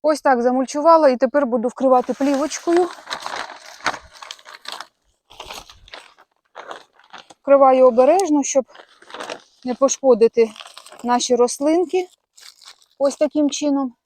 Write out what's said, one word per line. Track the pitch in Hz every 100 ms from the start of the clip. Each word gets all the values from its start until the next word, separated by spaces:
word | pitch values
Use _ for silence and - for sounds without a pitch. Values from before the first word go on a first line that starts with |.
Ось | 302 302
так | 294 254
замульчувала | 240 254 254 294 302 330 302
і | 254
тепер | 262 294 277
буду | 240 226
вкривати | - 262 254 247
плівочкою. | 240 277 277 294 - - 339 349 - - - - - - - - - - - - - - - - - - - - _ _ _ _ - - - - - - - - _ _ _ _ - - - _ _ _ - - -
Вкриваю | - 277 269 262 254
обережно, | 233 262 349 370 294
щоб | 269 277 247 - - _ - - - - _ _
не | 247
пошкодити | 240 269 - 269 233 226 - 226 214 - - - -
наші | 240 240 240 247
рослинки. | 240 - 285 320 349 370 359 _ _ _ - _ - - _ _
Ось | 277 247
таким | 302 302 294
чином. | - 294 277 269 233